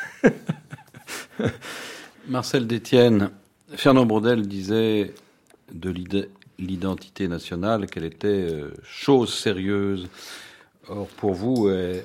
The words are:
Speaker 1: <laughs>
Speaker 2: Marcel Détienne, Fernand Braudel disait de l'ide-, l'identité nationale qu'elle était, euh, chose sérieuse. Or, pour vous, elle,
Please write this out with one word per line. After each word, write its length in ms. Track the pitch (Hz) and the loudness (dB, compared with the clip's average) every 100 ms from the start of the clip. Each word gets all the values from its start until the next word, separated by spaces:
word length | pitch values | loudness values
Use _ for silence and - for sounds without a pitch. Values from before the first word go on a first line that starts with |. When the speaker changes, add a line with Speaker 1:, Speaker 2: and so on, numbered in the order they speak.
| - - | -14 0
Speaker 1:
<laughs> 60 | - - - - - - - - - - - - 214 - - - - - - - - | 2 2 -4 -10 -14 -20 -20 -20 -14 -14 -12 -6 -4 -4 -10 -14 -14 -16 -20 -18 -6
Speaker 2:
Marcel 380 | 127 120 139 113 | -6 -2 -2 0
Détienne, 640 | 113 - 127 120 107 98 - _ _ _ - | -4 4 6 8 6 2 -2 _ _ _ 0
Fernand 300 | 143 131 117 | 6 6 6
Braudel 420 | 107 113 120 101 | 4 2 2 0
disait 680 | 101 95 110 113 107 98 - _ _ _ _ _ | -6 -2 0 2 2 -2 -6 _ _ _ _ _
de 180 | 85 90 | -10 -6
l'ide-, 400 | 87 87 98 95 - _ - | -6 -4 -4 -4 -10 _ -12
l'identité 720 | 92 92 95 92 - - 95 | -8 -6 -4 -6 -8 -8 -6
nationale 600 | 85 - 87 101 113 98 | -6 -8 -4 -2 -2 -2
qu'elle 180 | - 82 | -8 -10
était, 220 | - 104 | -4 -2
euh, 440 | 98 87 78 73 - | 0 -2 -4 -8 -14
chose 500 | - - - 135 113 | -18 -4 4 4 4
sérieuse. 760 | - 117 95 95 101 101 98 90 - - - - - _ _ - | -2 -2 -2 -2 -2 -2 -4 -8 -14 -18 -18 -20 -20 _ _ -14
Or, 200 | 104 95 | -10 -10
pour 260 | - 104 | -4 -2
vous, 360 | 90 113 127 101 | 0 0 2 4
elle, 340 | 92 90 92 | 2 0 -6